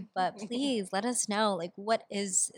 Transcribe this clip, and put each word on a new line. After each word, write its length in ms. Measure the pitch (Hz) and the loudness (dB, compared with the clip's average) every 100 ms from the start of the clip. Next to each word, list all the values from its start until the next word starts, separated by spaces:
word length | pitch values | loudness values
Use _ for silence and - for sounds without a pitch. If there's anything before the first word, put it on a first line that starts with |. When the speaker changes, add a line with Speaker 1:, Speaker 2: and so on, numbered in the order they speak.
| 185 190 | -4 0
Speaker 1:
but 220 | 180 196 | 0 -2
Speaker 2:
<laughs> 100 | 208 | -6
Speaker 1:
please 420 | 240 277 240 185 | 0 2 2 0
let 120 | 190 233 | 0 0
us 240 | 240 - | 0 0
know, 260 | 208 220 185 | 2 2 2
like, 160 | 175 - | -4 -6
what 300 | 202 220 - | 0 0 0
is 400 | 208 202 180 - | -4 0 0 0